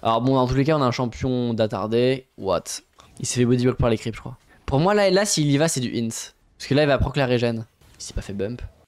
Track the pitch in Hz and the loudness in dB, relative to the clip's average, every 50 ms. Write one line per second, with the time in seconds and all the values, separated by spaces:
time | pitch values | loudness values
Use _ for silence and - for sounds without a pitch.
0 | - 110 113 113 120 131 135 135 127 123 127 135 139 143 160 151 135 123 117 - | 0 0 0 2 2 2 2 2 2 2 2 0 2 2 2 2 2 0 0 0
1 | 127 120 - - - 135 127 123 123 120 117 107 113 107 117 98 95 107 113 117 | -2 -4 -4 -4 -4 -2 -2 0 0 -2 0 0 0 0 0 -4 -4 0 2 2
2 | 123 127 135 131 - _ _ - 98 95 90 82 - - - - _ _ _ _ | 4 2 0 -2 -6 _ _ -8 -2 0 0 -2 -2 -6 -12 -14 _ _ _ _
3 | - - - - - - - 123 123 117 127 123 123 127 120 - - 120 117 104 | -20 -20 -16 -12 -8 -6 0 0 2 2 2 2 2 0 0 2 0 0 0 0
4 | - 117 107 - - 120 123 - _ _ _ _ _ - 139 139 160 185 208 208 | -2 -8 -10 -10 -12 -14 -16 -16 _ _ _ _ _ -2 0 2 2 4 4 4
5 | 202 196 180 190 208 208 - - 151 147 139 139 156 165 - 139 127 117 - 107 | 4 4 4 2 2 2 0 0 2 2 2 2 2 2 0 -2 -4 -4 -4 -4
6 | 117 113 113 - - - _ _ _ _ _ _ - - 131 139 151 147 139 123 | -4 -4 -6 -8 -12 -14 _ _ _ _ _ _ -4 0 2 2 4 4 2 2
7 | - 127 135 151 139 123 123 120 120 120 117 113 107 _ _ _ _ - _ _ | 0 -2 0 -2 0 0 2 0 0 0 -2 -4 -8 _ _ _ _ -20 _ _
8 | - - - - - - 98 101 95 104 120 120 - - _ _ _ | -18 -10 -10 -10 -8 -8 -6 -6 -4 -6 -6 -8 -12 -14 _ _ _